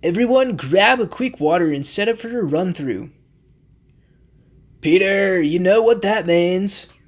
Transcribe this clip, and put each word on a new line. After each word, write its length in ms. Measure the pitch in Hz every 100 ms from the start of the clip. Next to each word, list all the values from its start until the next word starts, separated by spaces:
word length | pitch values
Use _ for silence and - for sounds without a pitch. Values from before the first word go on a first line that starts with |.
Everyone 540 | 160 175 240 262 262 196
grab 420 | 131 175 208 254
a 80 | 214
quick 320 | - 254 -
water 320 | 151 175 170
and 140 | 143
set 220 | 139 - 208
up 100 | 226
for 220 | 233 240
a 40 |
run-through. 640 | 175 151 185 170 139 98 - _ _ _ _ _ _ _ _ _ _ _ _ _ _ _ _ _
Peter, 600 | 151 175 190 196 196 185
you 180 | 151 170
know 220 | 180 214
what 200 | 226 233
that 240 | 196 214
means. 640 | 170 175 175 185 202 - - _